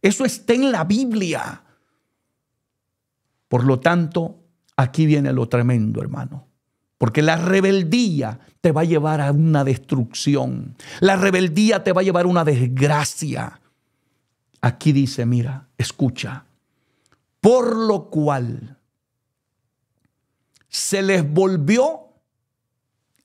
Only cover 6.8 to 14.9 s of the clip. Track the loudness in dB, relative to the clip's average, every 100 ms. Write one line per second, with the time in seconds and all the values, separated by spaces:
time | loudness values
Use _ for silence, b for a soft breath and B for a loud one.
6.8 | _ _ -2 2 0 0 0 0 2 0
7.8 | 0 0 0 -2 -4 -8 b b 0 0
8.8 | 2 0 0 -2 0 2 2 2 0 -2
9.8 | -2 -4 -4 -4 -2 0 -2 -8 -12 -16
10.8 | B B 2 4 2 2 0 2 2 2
11.8 | 0 0 2 2 2 2 2 2 0 2
12.8 | 2 2 -2 -6 -8 -6 -8 -14 _ _
13.8 | _ _ _ _ _ _ _ _ -2 0
14.8 | 0